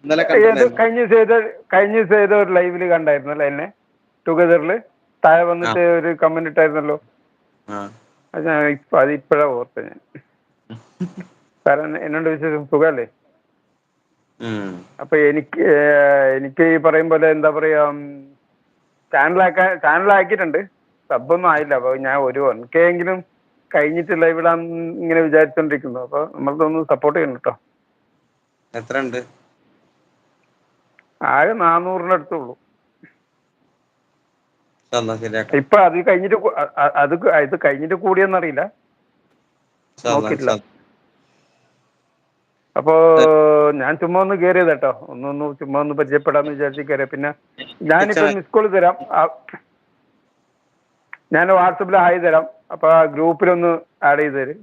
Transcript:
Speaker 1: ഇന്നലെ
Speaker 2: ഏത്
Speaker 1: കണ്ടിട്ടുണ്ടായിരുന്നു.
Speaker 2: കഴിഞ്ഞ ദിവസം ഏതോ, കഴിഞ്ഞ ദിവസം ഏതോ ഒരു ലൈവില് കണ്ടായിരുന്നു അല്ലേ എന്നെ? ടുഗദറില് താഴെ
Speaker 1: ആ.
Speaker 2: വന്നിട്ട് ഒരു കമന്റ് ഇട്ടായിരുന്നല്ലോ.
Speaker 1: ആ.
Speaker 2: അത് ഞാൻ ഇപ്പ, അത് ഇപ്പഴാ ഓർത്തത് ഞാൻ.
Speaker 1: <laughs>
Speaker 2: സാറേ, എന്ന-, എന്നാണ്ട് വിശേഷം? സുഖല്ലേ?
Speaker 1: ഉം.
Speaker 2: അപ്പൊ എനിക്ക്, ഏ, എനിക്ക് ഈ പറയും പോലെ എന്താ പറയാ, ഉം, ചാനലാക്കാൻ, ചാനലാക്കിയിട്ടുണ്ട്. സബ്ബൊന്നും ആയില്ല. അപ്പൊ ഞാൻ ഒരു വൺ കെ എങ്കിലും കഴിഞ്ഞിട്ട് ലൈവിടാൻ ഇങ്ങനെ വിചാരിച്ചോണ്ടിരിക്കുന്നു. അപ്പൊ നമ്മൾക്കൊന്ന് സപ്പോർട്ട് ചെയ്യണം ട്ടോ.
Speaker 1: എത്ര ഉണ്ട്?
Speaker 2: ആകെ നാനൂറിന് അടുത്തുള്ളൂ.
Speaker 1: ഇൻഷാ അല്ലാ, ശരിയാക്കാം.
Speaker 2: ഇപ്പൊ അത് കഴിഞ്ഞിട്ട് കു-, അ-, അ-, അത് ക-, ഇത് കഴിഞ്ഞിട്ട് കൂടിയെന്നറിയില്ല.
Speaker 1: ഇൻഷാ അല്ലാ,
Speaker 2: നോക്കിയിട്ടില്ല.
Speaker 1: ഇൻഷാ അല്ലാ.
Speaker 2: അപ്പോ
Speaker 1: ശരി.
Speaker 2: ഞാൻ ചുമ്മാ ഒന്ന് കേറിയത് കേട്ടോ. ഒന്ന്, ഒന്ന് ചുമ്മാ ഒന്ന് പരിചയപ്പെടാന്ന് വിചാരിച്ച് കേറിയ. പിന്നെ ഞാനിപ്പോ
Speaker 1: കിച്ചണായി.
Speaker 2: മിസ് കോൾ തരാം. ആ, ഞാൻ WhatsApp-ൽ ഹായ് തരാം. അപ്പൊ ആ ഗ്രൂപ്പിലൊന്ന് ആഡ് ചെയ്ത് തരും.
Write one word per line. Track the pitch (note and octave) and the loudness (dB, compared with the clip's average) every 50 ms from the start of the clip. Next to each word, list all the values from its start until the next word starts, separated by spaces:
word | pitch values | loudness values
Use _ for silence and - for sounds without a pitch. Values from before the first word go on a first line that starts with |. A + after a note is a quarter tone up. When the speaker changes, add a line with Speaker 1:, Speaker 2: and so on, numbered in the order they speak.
| C#3 | -2
Speaker 1:
ഇന്നലെ | C#3+ D#3 D#3+ E3 - - | -2 0 0 0 2 4
Speaker 2:
ഏത് | G#3+ G#3+ A3+ A3 - | 6 6 6 6 4
Speaker 1:
കണ്ടിട്ടുണ്ടായിരുന്നു. | B3 B3 A#3+ | 2 2 2
Speaker 2:
കഴിഞ്ഞ | - A3+ A3+ A3+ A#3+ | 0 0 0 0 -2
ദിവസം | A#3+ G3 A3 A3+ | 2 4 4 4
ഏതോ, | A3 G3 A#3 A#3 G#3+ - - - - _ | 6 4 2 0 0 -2 -12 -16 -8 _
കഴിഞ്ഞ | - - G3+ G3+ G#3+ | 2 2 2 2 0
ദിവസം | A3+ G#3+ E3 G#3 G#3+ | 0 2 2 4 2
ഏതോ | G3+ G3 G#3 | 4 4 4
ഒരു | G#3 G3+ F3+ | 2 2 2
ലൈവില് | F#3 F3+ F3+ F3+ F3 F3 F3+ F3+ | 2 2 2 0 -4 -4 -2 0
കണ്ടായിരുന്നു | E3+ E3 D#3+ D3+ D3 C#3+ C3 C#3+ | 0 0 2 0 0 0 -2 -8
അല്ലേ | D3 D3+ D3 | -6 -4 -4
എന്നെ? | C#3+ C#3+ C#3+ D#3+ G3+ _ _ _ _ _ _ _ _ _ _ _ | -4 -4 -6 -10 -12 _ _ _ _ _ _ _ _ _ _ _
ടുഗദറില് | E3 E3 D#3+ F3 E3 E3+ E3 D3+ E3+ G3 A#3 - _ _ _ _ _ _ _ | -2 2 2 4 4 4 2 2 -2 -4 -4 -6 _ _ _ _ _ _ _
താഴെ | - D#3 D#3+ E3+ F3 E3+ F3 F3 | 4 4 4 4 4 0 -2 -2
Speaker 1:
ആ. | F3 E3+ | -2 -2
Speaker 2:
വന്നിട്ട് | E3+ F3 F3 F3 | 0 2 2 2
ഒരു | E3+ E3+ D#3 E3+ E3 | 2 2 0 -2 -2
കമന്റ് | D#3 E3 D#3+ D#3+ E3 E3 D#3 | 0 0 0 0 -2 -6 -2
ഇട്ടായിരുന്നല്ലോ. | D3+ E3 D#3+ D3+ D3 D#3 D3 D3 D3 D3 _ _ _ _ _ _ _ _ _ _ _ _ _ - | 2 2 2 2 2 -2 -4 -4 -6 -6 _ _ _ _ _ _ _ _ _ _ _ _ _ -14
Speaker 1:
ആ. | G#2 G2+ G2+ G2+ A2+ _ _ _ _ _ _ _ - | -12 -12 -12 -14 -18 _ _ _ _ _ _ _ -12
Speaker 2:
അത് | D#3 D#3 | -8 -4
ഞാൻ | E3 D#3+ D3+ D3 D3 | -2 -2 0 0 -2
ഇപ്പ, | D3 C#3 _ _ - | -2 -4 _ _ 2
അത് | D#3+ C3+ C#3 | 2 2 2
ഇപ്പഴാ | D3 C#3 _ _ D#3 D3 D3+ C#3+ | 0 -6 _ _ 0 0 2 0
ഓർത്തത് | B2+ A#2+ B2 _ _ A#2 A2+ | -2 -6 -8 _ _ -14 -14
ഞാൻ. | - - - _ _ _ C3+ _ _ _ _ _ _ _ _ _ _ - A2+ _ _ _ _ | -14 -18 -20 _ _ _ -20 _ _ _ _ _ _ _ _ _ _ -20 -20 _ _ _ _
Speaker 1:
<laughs> | F3+ F3 - - F3+ _ _ _ _ _ _ _ _ | -12 -12 -12 -18 -20 _ _ _ _ _ _ _ _
Speaker 2:
സാറേ, | - C#3+ D3 | -2 0 0
എന്ന-, | D#3 D#3 D3+ - | -2 -8 -8 -10
എന്നാണ്ട് | - D3+ D3 D#3+ E3 D#3+ | -8 -8 -6 -4 -4 -4
വിശേഷം? | D#3 D3 D3+ D#3+ D3+ D3+ D3 | -4 -4 -4 -6 -6 -6 -6
സുഖല്ലേ? | C#3 - C#3+ D#3 D#3+ D3 B2+ A#2 G#2+ _ _ _ _ _ _ _ _ _ _ _ _ _ _ _ _ _ _ _ _ _ _ _ _ _ _ | -4 -2 0 0 0 0 -4 -10 -10 _ _ _ _ _ _ _ _ _ _ _ _ _ _ _ _ _ _ _ _ _ _ _ _ _ _
Speaker 1:
ഉം. | A#2 A#2 A2 G#2 G2+ F#2+ F2+ F2+ F2+ _ _ - | -10 -10 -8 -8 -8 -10 -12 -16 -20 _ _ -18
Speaker 2:
അപ്പൊ | C#3+ C#3 D#3+ D3+ D3+ | -6 -2 0 2 2
എനിക്ക്, | D3 D3 D3+ C#3+ _ - E4 - | 2 0 -2 -6 _ -6 -2 0
ഏ, | F#3+ D3+ D3 D3 D3 D3 C#3+ C#3+ C#3+ C#3+ C#3 C3+ C3+ C3+ | 2 2 2 4 4 4 4 4 4 4 4 2 2 0
എനിക്ക് | C3+ C#3 C3+ C3+ - E3 | -2 -4 -8 -2 0 2
ഈ | E3 D#3+ D#3+ | 2 2 2
പറയും | D3 E3 D3+ D#3+ E3 E3 | 2 2 2 2 2 2
പോലെ | D#3+ D#3 D#3+ D#3+ | 2 2 4 2
എന്താ | D#3 D#3 D3+ D#3 | 2 2 0 0
പറയാ, | D3 D#3 D#3 D#3 D#3 D3+ D3 | 0 0 -2 0 2 2 0
ഉം, | D3 C#3+ D3 C#3+ C#3+ C#3+ C#3 C#3 C#3 C#3 _ _ _ _ _ _ _ _ _ _ _ _ _ _ _ | 0 -2 -8 -14 -16 -18 -20 -20 -20 _ _ _ _ _ _ _ _ _ _ _ _ _ _ _ _
ചാനലാക്കാൻ, | - C#3+ C#3 D#3+ F3+ F#3 F#3 F3+ D3+ F#3 F#3 F#3+ F#3 D#3+ | 0 0 2 2 2 2 2 2 2 0 0 0 0 0
ചാനലാക്കിയിട്ടുണ്ട്. | D3 D3 D3+ E3+ F#3+ G3+ G3+ G3 F#3+ F3 G#3+ F#3+ F#3 D#3+ C#3+ - G3+ G2 _ _ _ _ _ _ _ _ | 0 0 0 2 4 4 4 4 2 0 -2 -4 -2 -4 -4 -4 -6 -6 _ _ _ _ _ _ _ _
സബ്ബൊന്നും | C#3+ A#2+ B2+ C3+ E3+ F3 F3+ F3 | -6 -6 0 -2 -2 2 2 2
ആയില്ല. | D#3 D3+ D3+ C#3+ C#3+ | 2 2 0 -2 -2
അപ്പൊ | B2+ B2 B2+ C3 | -2 -2 -2 -4
ഞാൻ | C3+ C3+ C3 C3+ C#3+ | -4 -4 -4 -2 -2
ഒരു | C#3 B2+ A#2+ C#3 | -2 -2 -2 -2
വൺ | C#3 C3 A2+ A2+ A#2 | -2 -2 -2 -4 -12
കെ | B2 - E3 E3+ | -4 0 2 2
എങ്കിലും | F3 F3 F3 F3 F#3 F#3 F#3 F3 _ _ _ _ _ _ _ _ _ | 2 2 -2 -4 -4 -6 -6 -10 _ _ _ _ _ _ _ _ _
കഴിഞ്ഞിട്ട് | - D#3+ D3 D3+ D#3+ E3+ E3+ - F3 E3 | -2 -2 -2 0 -2 -6 -4 -4 -2 0
ലൈവിടാൻ | E3 E3 E3 E3 E3 E3+ E3+ E3+ E3+ E3+ E3+ E3 E3+ E3 | 0 0 0 2 0 0 0 0 -4 -8 -10 -8 -10 -10
ഇങ്ങനെ | E3+ G3+ F3 E3 E3 E3 | -10 -8 -4 0 0 2
വിചാരിച്ചോണ്ടിരിക്കുന്നു. | E3 D#3 D3 D#3 D#3 D3 - E3 D#3 D3+ D3+ C#3 - C3+ B2 B2+ | 2 4 4 4 4 4 0 -4 -2 -2 -4 -6 -6 -10 -12 -12
അപ്പൊ | B2 B2 - C#3+ D3+ - | -12 -8 -6 -6 -6 -6
നമ്മൾക്കൊന്ന് | - - C3+ C#3 C#3+ D#3 D#3+ D#3 D#3+ D#3+ D#3 - | -8 -6 -6 -6 -2 -2 -2 -2 -2 -4 -2 -2
സപ്പോർട്ട് | D3 C3 - D3 D3 | -4 0 0 -2 -2
ചെയ്യണം | F3 D#3+ C#3 - - | -2 -4 -4 -6 -6
ട്ടോ. | - B2+ A#2 _ _ _ _ _ _ _ _ _ _ _ _ _ _ _ _ _ _ _ _ _ _ _ - | -6 -6 -8 _ _ _ _ _ _ _ _ _ _ _ _ _ _ _ _ _ _ _ _ _ _ _ -16
Speaker 1:
എത്ര | A#2 A2+ - C3 C3+ | -16 -12 -8 -6 -6
ഉണ്ട്? | C3+ B2+ A#2 B2+ A#2+ _ _ _ _ _ _ _ _ _ _ _ _ _ _ _ _ _ _ _ _ _ _ _ _ _ _ _ _ _ _ _ _ _ _ _ _ _ _ _ | -6 -6 -10 -12 -14 _ _ _ _ _ _ _ _ _ _ _ _ _ _ _ _ _ _ _ _ _ _ _ _ _ _ _ _ _ _ _ _ _ _ _ _ _ _ _
Speaker 2:
ആകെ | D3+ C3 B2+ C#3 D#3 F#3+ A3+ | -4 0 2 2 0 0 0
നാനൂറിന് | A#3 F3 E3 E3 E3+ F3 F3+ F#3 F3+ E3+ F3+ | -2 0 0 0 0 -2 -4 -6 -6 -2 -2
അടുത്തുള്ളൂ. | F#3 E3+ D3 - F3+ D#3+ C3 - - _ _ _ _ _ _ _ _ _ - _ _ _ _ _ _ _ _ _ _ _ _ _ _ _ _ _ _ _ _ _ _ _ _ _ _ _ _ _ _ _ _ _ _ | -2 -4 -2 -8 -10 -10 -10 -12 -16 _ _ _ _ _ _ _ _ _ -20 _ _ _ _ _ _ _ _ _ _ _ _ _ _ _ _ _ _ _ _ _ _ _ _ _ _ _ _ _ _ _ _ _ _
Speaker 1:
ഇൻഷാ | _ _ _ - A#2+ | _ _ _ -6 -6
അല്ലാ, | A2+ A2 A2+ | -4 -6 -8
ശരിയാക്കാം. | A2 A2+ A2 G#2+ A2 G#2+ - - C#3+ | -8 -8 -8 -6 -6 -6 -2 -4 -4
Speaker 2:
ഇപ്പൊ | C#3 _ - G#3 | 0 _ 4 6
അത് | F#3+ F3 D#3+ F3+ | 6 4 2 0
കഴിഞ്ഞിട്ട് | E3+ G#3 F#3+ F3+ F#3+ G3 A3 | 0 0 0 0 0 -2 -2
കു-, | A3+ F3+ A3 - | 0 -2 -4 -2
അ-, | - D3 - _ | -2 -6 -6 _
അ-, | - C#3+ C#3+ - D3 | -2 -2 0 0 0
അത് | C#3+ C#3 C#3+ | 0 0 -2
ക-, | E3+ G#3 - E3+ D#3 | 0 0 2 2 2
ഇത് | D3 C3+ F#3 | 0 0 -4
കഴിഞ്ഞിട്ട് | E3+ - D3 C#3 C3+ D3+ D#3+ F#3+ | -2 0 -2 -2 -2 -6 -6 -6
കൂടിയെന്നറിയില്ല. | F3 F#3+ F#3+ F#3+ F#3 G3 F#3+ F#3+ F3+ E3+ D#3+ C#3+ C3+ E3+ G#3+ _ _ _ _ _ _ _ _ _ _ _ _ _ _ _ _ _ _ _ _ _ _ _ _ | -4 -2 -2 0 0 0 0 0 -4 -4 -4 -6 -6 -8 -8 _ _ _ _ _ _ _ _ _ _ _ _ _ _ _ _ _ _ _ _ _ _ _ _
Speaker 1:
ഇൻഷാ | _ _ - A#2+ | _ _ -4 -2
അല്ലാ, | A#2 A2+ G#2+ G#2+ | -2 -2 -2 -2
Speaker 2:
നോക്കിയിട്ടില്ല. | |
Speaker 1:
ഇൻഷാ | - C#3 C3+ A#2 | -6 -4 -2 -4
അല്ലാ. | A2 G#2+ _ _ _ _ _ _ _ _ _ _ _ _ _ _ _ _ _ _ _ _ _ _ _ _ _ _ _ _ _ _ _ _ _ _ _ _ _ _ _ _ _ _ _ | -4 -4 _ _ _ _ _ _ _ _ _ _ _ _ _ _ _ _ _ _ _ _ _ _ _ _ _ _ _ _ _ _ _ _ _ _ _ _ _ _ _ _ _ _ _
Speaker 2:
അപ്പോ | - C3 D#3 D#3+ D#3+ E3 E3 | -2 0 4 4 6 6 6
Speaker 1:
ശരി. | D#3+ D#3+ D#3 D#3 D#3 D#3 D3+ D3+ D3+ D3+ D3 D3+ D3 | 6 6 6 6 6 4 4 4 4 4 2 2 0
Speaker 2:
ഞാൻ | C#3+ C3 C#3 D#3+ | -2 -2 -4 -2
ചുമ്മാ | - E3+ E3+ F3+ F#3 | -2 -4 -2 0 0
ഒന്ന് | F#3+ F#3+ G3+ | 0 0 -2
കേറിയത് | F3+ F3 F3+ F3+ F3+ F3+ E3 | 0 0 0 2 2 2 2
കേട്ടോ. | D3+ B2+ C#3+ C3+ B2 - - - | 0 0 -2 -4 -4 -6 -12 -18
ഒന്ന്, | C3+ B2 C3 C#3+ | -16 -12 -10 -10
ഒന്ന് | C#3+ C#3+ D3+ D3 C#3 | -8 -8 -8 -10 -10
ചുമ്മാ | _ D3+ C#3 C3+ C#3+ | _ -12 -6 -4 -4
ഒന്ന് | D3 D3 D3 | -4 -4 -4
പരിചയപ്പെടാന്ന് | D3 D3 C3 C#3+ C#3+ C#3+ - C#3 D3 C#3+ D3+ | -4 -4 -2 -2 -2 -2 0 0 0 -2 -2
വിചാരിച്ച് | D3 C#3 D3 C#3 C3+ D3 | -6 -4 -6 -6 -6 -8
കേറിയ. | C#3+ C#3 D3 C3+ C3+ | -6 -6 -4 -4 -4
പിന്നെ | C3 - C3+ C#3+ D3 D3 _ _ _ _ - - - - _ | -6 -6 -8 -8 -8 -8 _ _ _ _ -20 -20 -20 -16 _
ഞാനിപ്പോ | - D3+ D#3 F3 G3 G#3 G#3 E3 D3+ | -2 0 2 2 2 2 2 0 0
Speaker 1:
കിച്ചണായി. | D3+ | 0
Speaker 2:
മിസ് | G3+ F#3+ D#3+ _ | 0 -4 -10 _
കോൾ | - A3 G#3+ G#3 | 0 0 0 2
തരാം. | F#3 F#3+ F3 F3 F3+ F3 - - | 0 2 2 2 0 -2 -10 -4
ആ, | - F3 - - - - _ - - - _ _ _ _ _ _ _ _ _ _ _ _ _ _ _ _ _ _ _ _ _ _ _ _ _ _ _ _ _ _ - _ _ _ | -2 -2 -2 -2 -4 -12 _ -20 -20 -20 _ _ _ _ _ _ _ _ _ _ _ _ _ _ _ _ _ _ _ _ _ _ _ _ _ _ _ _ _ _ -20 _ _ _
ഞാൻ | - D#3 F3 F#3 | 0 0 2 4
WhatsApp-ൽ | F#3+ F#3 F3+ F#3 F3+ - G3+ F3+ F#3+ | 4 4 4 2 0 -2 -4 0 2
ഹായ് | F#3+ F3 F3 F3 F#3 | 2 4 2 2 2
തരാം. | E3+ E3+ D#3 D#3+ D#3+ - - _ _ _ | 0 2 2 2 0 -2 -16 _ _ _
അപ്പൊ | - E3 - D#3+ | -10 -2 2 4
ആ | E3 E3 D#3+ | 4 4 4
ഗ്രൂപ്പിലൊന്ന് | D3+ D3 D3 D#3+ E3 E3 D3+ - F3+ F3+ F3 E3+ E3+ E3 E3 - _ _ _ | 2 0 -2 0 -2 0 0 0 0 2 2 0 -2 -2 -4 -8 _ _ _
ആഡ് | - C#3+ C#3+ D3 | 0 0 2 2
ചെയ്ത് | D3+ D3+ C3+ | 0 -4 -4
തരും. | C#3 C3 C3 D#3+ A3 | -6 -6 -8 -10 -16